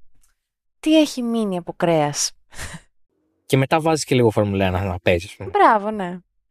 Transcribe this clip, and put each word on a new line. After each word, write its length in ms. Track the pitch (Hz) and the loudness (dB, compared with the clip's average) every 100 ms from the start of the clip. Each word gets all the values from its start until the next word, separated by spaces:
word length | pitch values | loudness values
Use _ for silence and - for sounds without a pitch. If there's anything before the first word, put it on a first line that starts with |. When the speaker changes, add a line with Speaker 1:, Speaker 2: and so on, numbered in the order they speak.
| - - _ _ _ _ _ _ | -20 -20 _ _ _ _ _ _
Speaker 1:
"Τι 200 | 311 311 | 2 2
έχει 220 | 294 - | 2 -2
μείνει 340 | 240 233 208 180 | -4 -4 -2 -4
από 160 | 175 | -8
κρέας;" 580 | - 170 160 147 143 - - _ - - - _ _ _ _ _ _ - | -4 0 2 0 -2 -6 -8 _ -14 -14 -14 _ _ _ _ _ _ -2
Speaker 2:
Και 100 | 135 | 0
μετά 240 | 135 165 | 2 0
βάζεις 240 | 160 156 | 2 0
και 100 | - | 0
λίγο 160 | 131 117 | 2 4
Φόρμουλα 360 | 110 104 98 95 | 2 0 2 0
ένα 180 | 92 | 0
να 140 | 98 90 | -2 -2
παίζεις, 320 | - 87 95 | 0 0 -2
ας 60 | - | -14
πούμε. 140 | - | -4
Speaker 1:
Μπράβο, 400 | 403 330 214 202 | 2 4 4 -2
ναι. 280 | 214 175 180 _ _ _ | -6 -8 -10 _ _ _